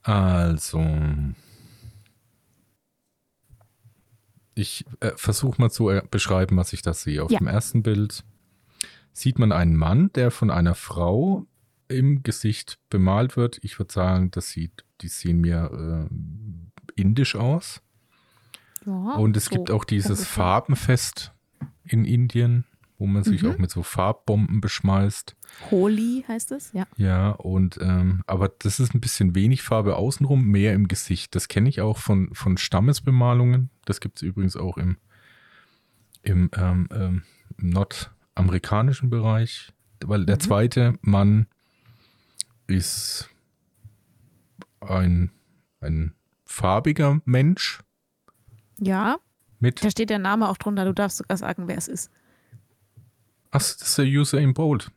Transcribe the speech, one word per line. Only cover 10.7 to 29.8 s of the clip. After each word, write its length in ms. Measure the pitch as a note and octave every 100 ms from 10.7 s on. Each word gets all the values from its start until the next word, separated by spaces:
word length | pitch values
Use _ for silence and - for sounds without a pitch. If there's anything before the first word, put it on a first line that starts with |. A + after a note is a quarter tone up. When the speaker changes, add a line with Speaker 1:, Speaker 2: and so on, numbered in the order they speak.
| E2+
Speaker 1:
Frau 720 | - - F2 G#2+ F3+ F#3+ - _ _ _ _
im 360 | C3 C3+ C#3+
Gesicht 560 | C3 - G#2+ - - - _
bemalt 460 | G2+ F#2 G2+ B2+ B2+
wird. 220 | A#2+ -
Ich 160 | G#2 -
würd 120 | F#2+
sagen, 400 | - F#2 F#2 F#2
das 180 | F2+ -
sieht, 340 | - E2 - _ _
die 60 | E2+
sehen 340 | - F2 E2+
mir, 680 | E2+ E2+ D#2 - D#2+ D#2+ D#2
äh, 840 | E2 D#2+ G2+ A2 E2 E2+ - - -
indisch 360 | F#2+ A#2 C3+ G2+
aus. 460 | A#2+ D#3+ - - _ _ _ _ _ _ _ - _ - G#3
Speaker 2:
Ja, 60 | F#3+ G3+ C#4
Speaker 1:
Und 220 | G#2+ G#2+
es 80 | -
Speaker 2:
so 60 |
Speaker 1:
gibt 200 | F#3 F3
auch 140 | G#2 -
dieses 260 | G#2 G2 G2
Speaker 2:
ungefähr. 60 | F3+ -
Speaker 1:
Farbenfest 880 | F2+ G#2 - C3+ - B2+ - - - _ _ _ - _ -
in 200 | A2+ A2+
Indien, 600 | A#2+ B2 A#2+ A#2+ A#2+ - _ _ _
wo 100 | G2+
man 160 | G2+
sich 200 | G2+ F2
Speaker 2:
Mhm. 80 | F#2+
Speaker 1:
auch 60 | -
mit 120 | F2+
so 100 | F2+
Farbbomben 800 | E2+ - F#2 - - G#2+ G#2+ G#2+
beschmeißt. 720 | G#2 - G2 G2 G2+ - - _ - - -
Speaker 2:
Holi 520 | F#3+ G3+ G#3+ A3+ B3+ B3+
heißt 240 | A3+ -
es, 180 | C4+ -
ja. 120 | F#3+ F#3 -
Speaker 1:
Ja, 340 | F#2+ F2+ G2
und, 460 | G#2 - F#2 F#2 -
ähm, 420 | F#2 F#2 F#2 F#2 -
aber 220 | F#2+ F#2+
das 300 | _ G#2 -
ist 140 | B2 A#2+
ein 60 |
bisschen 340 | A#2+ - F#2+ F2+
wenig 260 | G#2+ C3
Farbe 340 | - A2